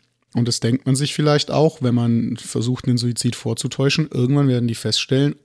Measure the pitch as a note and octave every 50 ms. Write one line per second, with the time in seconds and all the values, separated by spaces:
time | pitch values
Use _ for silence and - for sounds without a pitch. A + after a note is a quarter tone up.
0 | _ _ _ _ _ _ - A#2+ A#2+ A#2+ A#2 - - A#2 B2 C3 - C3 C3 B2+
1 | D3 C#3+ - - D3+ D3+ D3 D3 - - C3+ C3+ D#3 D#3+ - - C3 B2 A#2 A#2+
2 | A#2 A#2 A#2 A#2 - A#2 A#2 - - - - C#3 A2 B2 B2+ - - B2+ B2 A#2
3 | A#2+ A#2+ A#2 - - A#2+ A#2 - - A#2 A2+ - - B2+ - - C3+ C#3 - -
4 | D#3 - - B2+ B2 B2 C#3+ C#3+ C#3+ C3+ B2 A#2+ A#2+ A#2 A2+ - - A2 - -
5 | - - C#3+ C3 C#3+ C#3+ D3 - _